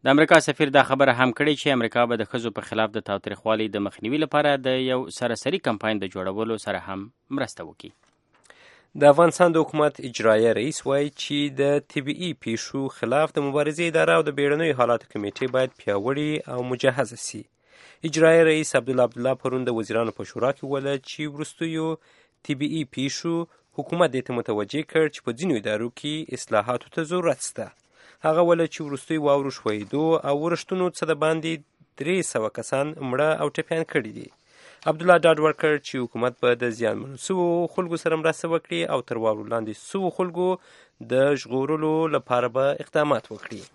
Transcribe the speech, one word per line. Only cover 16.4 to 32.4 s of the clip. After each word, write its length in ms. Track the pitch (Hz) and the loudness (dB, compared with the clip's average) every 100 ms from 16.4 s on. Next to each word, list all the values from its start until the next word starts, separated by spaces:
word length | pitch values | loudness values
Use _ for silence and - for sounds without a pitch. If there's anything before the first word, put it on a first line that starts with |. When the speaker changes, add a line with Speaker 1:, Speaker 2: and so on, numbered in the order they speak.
| - | -6
Speaker 2:
او 100 | 123 127 | -8 -6
مجهزه 480 | 123 135 123 117 120 | -2 -2 -2 -6 -6
سي. 180 | - 110 - _ _ _ - _ 160 | -12 -14 -16 _ _ _ -20 _ -6
اجرایه 400 | 147 160 165 160 | 4 6 8 6
رئیس 260 | 156 151 135 | 4 2 0
عبدالله 280 | 117 127 120 | 0 2 2
عبدالله 240 | 117 123 131 | 0 -2 -2
پرون 260 | 131 131 123 | -2 -2 -2
د 80 | 117 | -2
وزیرانو 380 | 104 110 113 - | -2 -2 -2 -6
په 140 | 101 | -12
شورا 200 | - 123 135 | -2 -2 -2
کې 80 | |
وویل 240 | 135 139 139 139 - | -4 -4 -2 -4 -6
چې 100 | - 151 | -10 -10
وروستیو 520 | 143 151 - 165 160 160 160 _ _ _ _ - | -8 -12 -8 -6 -4 -4 -6 _ _ _ _ -8
طبیعي 340 | 139 151 160 143 - | -4 -4 -4 -6 -4
پیښو 400 | 135 - 170 165 170 _ _ - | -4 -4 -4 -4 -6 _ _ -12
حکومت 340 | 143 170 165 | -6 2 2
دې 80 | 127 - | 2 -4
ته 120 | 120 | -6
متوجه 420 | 117 107 104 143 156 | -2 -4 -2 -6 -2
کړ 140 | 160 156 | 0 0
چې 60 | - - | -2 -8
په 100 | 117 | -4
ځینو 180 | 180 120 | -2 -2
ادارو 300 | 104 107 120 - | -2 -4 -4 -8
کې 400 | 147 156 - 127 | -8 -8 -8 -12
اصلاحاتو 520 | - 110 117 123 - - | -2 0 0 -6 -6 -8
ته 100 | 156 | -4
ضرورت 360 | 180 170 135 - | -2 -2 -2 -6
شته. 200 | - 107 _ _ _ - _ 156 | -10 -14 _ _ _ -20 _ 0
هغه 140 | 160 | 2
وویل 220 | 175 165 165 | 4 4 2
چې 140 | - 151 | -4 -8
وروستیو 340 | 139 - 160 147 | -8 -4 0 2
واورو 260 | 143 139 - | 2 0 -4
ښویېدو 440 | - 107 101 143 160 160 139 | -4 -4 -4 -2 2 0 0
او 20 | 143 | -2
ورښتونو 480 | 160 170 - 185 180 - | 0 -4 -4 -4 -4 -4
څه 60 | 160 | -4
د 80 | 151 | 0
باندې 280 | 156 160 160 165 _ _ _ - | 0 0 -4 -8 _ _ _ -8
درې 200 | 139 185 156 | -2 -2 0
سوه 200 | 120 | -2